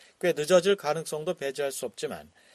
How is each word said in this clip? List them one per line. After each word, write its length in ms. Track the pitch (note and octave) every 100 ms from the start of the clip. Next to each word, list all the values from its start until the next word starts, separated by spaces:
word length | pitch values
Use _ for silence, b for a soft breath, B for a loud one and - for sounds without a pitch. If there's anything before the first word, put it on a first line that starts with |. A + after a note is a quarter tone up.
| b b
꽤 140 | F3+
늦어질 420 | D3 D3+ F3+ F3+ G3+
가능성도 600 | D3 D#3 D#3 D#3 D#3 F3
배제할 360 | C#3 C3+ C#3
수 140 | - B2
없지만 460 | - D3+ F2 D2+ _ b